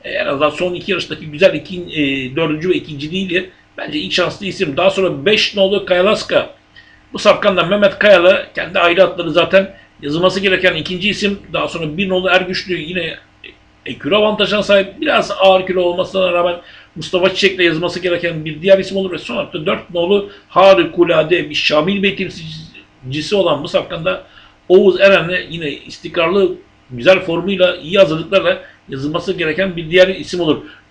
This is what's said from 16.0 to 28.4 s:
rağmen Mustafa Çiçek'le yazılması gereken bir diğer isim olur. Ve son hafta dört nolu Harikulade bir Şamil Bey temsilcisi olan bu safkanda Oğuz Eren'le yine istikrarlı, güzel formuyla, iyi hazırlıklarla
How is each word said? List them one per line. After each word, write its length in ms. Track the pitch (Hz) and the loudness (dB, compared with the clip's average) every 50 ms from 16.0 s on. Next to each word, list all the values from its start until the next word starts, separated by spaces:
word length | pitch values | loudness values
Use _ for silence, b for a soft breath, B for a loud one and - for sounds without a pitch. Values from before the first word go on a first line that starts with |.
| 180 180 - 190 185 180 175 | -4 -4 -2 -2 0 0 0
rağmen 240 | 175 175 180 175 175 B B B B B B _ | 0 0 -2 -2 -4 B B B B B B _
Mustafa 380 | 165 151 - - 175 180 190 185 | -14 -10 -4 -2 2 2 2 2
Çiçek'le 260 | - 202 196 190 185 | 2 0 0 2 2
yazılması 400 | 175 170 160 160 175 175 175 180 | 2 2 2 0 -2 -4 -6 -4
gereken 440 | 175 180 175 170 175 170 160 156 151 | -4 -2 -2 -2 -2 -4 -6 -6 -8
bir 180 | 160 151 151 165 | -8 -10 -4 2
diğer 160 | 190 190 190 | 4 4 4
isim 180 | 185 - 190 | 4 -2 -4
olur. 160 | 190 190 185 170 | -4 -4 -4 -6
Ve 60 | 151 | -8
son 180 | - - - | -8 -8 -6
hafta 300 | 196 - - - 165 156 | -6 -8 -6 -8 -6 -4
dört 240 | 190 - 220 - - | -4 -4 -4 -6 -6
nolu 400 | 170 170 170 180 202 202 196 B B B B B | -4 -2 0 2 2 2 0 B B B B B
Harikulade 1000 | - 170 190 196 190 185 160 - - 175 175 165 165 160 156 156 175 165 147 147 | 2 6 8 8 8 6 4 2 2 2 2 4 4 2 2 2 0 -2 -2 -4
bir 40 | 147 | -6
Şamil 480 | - - - 151 151 156 190 202 202 190 | -4 -2 0 0 2 2 0 0 0 0
Bey 140 | 196 190 | -2 -2
temsilcisi 1200 | - 190 165 - - 160 160 - - 160 - - - - _ _ _ 127 127 135 151 147 - 208 | -2 -6 -8 -8 -12 -14 -14 -14 -16 -16 -18 -20 -20 -20 _ _ _ -14 -10 -8 -8 -6 -2 0
olan 260 | 202 180 170 147 139 139 | 0 2 2 0 -2 -4
bu 60 | 175 | -4
safkanda 560 | - 180 - - - 165 160 185 185 - b b b b b b b b _ - | -4 -4 -4 -4 -8 -6 -4 -4 -6 -6 b b b b b b b b _ 4
Oğuz 320 | 180 196 208 196 175 185 | 6 6 6 6 4 6
Eren'le 460 | 196 196 196 175 165 170 180 170 - - | 6 6 6 4 2 -2 -4 -6 -6 -8
yine 220 | 156 170 160 143 139 | -10 -8 -8 -8 -8
istikrarlı, 800 | - - - - - - 170 160 170 165 170 190 202 190 175 - - - _ _ _ _ _ | -10 -14 -18 -20 -16 -14 -6 -2 -2 0 2 2 2 2 0 0 -6 -12 _ _ _ _ _
güzel 300 | 127 120 120 175 190 185 | -12 0 4 4 4 4
formuyla, 560 | - 165 165 170 170 196 196 180 180 180 175 | 2 -2 -4 -4 -2 -4 0 2 2 2 0
iyi 220 | - 139 156 190 196 | -2 -8 -4 2 2
hazırlıklarla 640 | 190 156 156 156 170 - 196 190 | 4 4 2 -2 -4 -2 -2 0